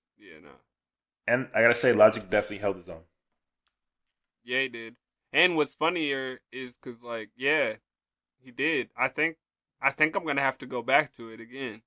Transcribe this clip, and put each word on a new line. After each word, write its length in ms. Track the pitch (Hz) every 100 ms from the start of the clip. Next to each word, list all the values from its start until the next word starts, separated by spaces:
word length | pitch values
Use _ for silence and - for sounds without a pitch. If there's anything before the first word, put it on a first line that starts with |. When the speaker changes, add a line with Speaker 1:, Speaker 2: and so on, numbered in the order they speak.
| _ _
Speaker 1:
Yeah, 220 | 104 78
no. 80 | 78 65 _ _ _ _ _ _ -
Speaker 2:
And 200 | 120 131
I 60 | -
gotta 120 | 113
say, 180 | 117 127
Logic 360 | 110 107 107 98
definitely 300 | 107 101 101
held 180 | 101 92
his 120 | 87
own. 140 | 82 82 _ _ _ _ _ _ _ _ _ _ _ _ _
Speaker 1:
Yeah, 180 | 123 127
he 60 | 135
did. 280 | 117 113 120 _ _ _
And 220 | 139 180 165
what's 180 | 143
funnier 680 | - 160 180 147 135 131 127 _
is 260 | 123 127 123
'cause, 260 | - 117
like, 260 | 120 117 110 -
yeah, 380 | 131 156 131 110 _ _ _ _ _ _
he 120 | 131
did. 400 | 120 143 156 113 -
I 120 | 131
think, 280 | 135 160 160 _ _ _ -
I 100 | 135
think 260 | - 156 175
I'm 80 |
gonna 160 | 165 139
have 180 | 139 127
to 80 | 127
go 160 | 127
back 300 | 117 139 143
to 140 | - 117
it 100 | 110
again 420 | 113 127 131 107